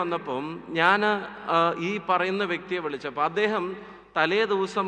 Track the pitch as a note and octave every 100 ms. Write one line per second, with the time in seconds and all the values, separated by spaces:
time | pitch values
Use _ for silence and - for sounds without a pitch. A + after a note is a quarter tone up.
0 | F3+ E3+ E3+ C3 D3 E3+ - E3 E3+ G3+
1 | G#3 G#3 F#3+ - - E3 E3+ - E3+ G#3
2 | - F3+ F#3 G3 G3+ E3+ E3+ F3+ D#3 C#3
3 | D3 C3+ D3+ E3 G#3+ G#3+ F3+ F#3+ - -
4 | - E3+ D#3 G3 A3 G3 F#3+ G3+